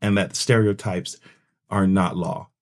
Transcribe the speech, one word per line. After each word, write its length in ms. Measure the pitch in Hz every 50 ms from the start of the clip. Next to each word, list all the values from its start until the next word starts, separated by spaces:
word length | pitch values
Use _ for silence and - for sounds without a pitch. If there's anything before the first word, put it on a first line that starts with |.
and 160 | - 104 101
that 180 | 101 92 87 -
stereotypes 840 | - - - 120 113 107 104 98 - - 101 90 90 - - - - _ - - _ _ _ _ _ _ -
are 180 | 101 98 95
not 300 | 95 95 95 90 85 -
law. 320 | 90 85 - - - - - _ _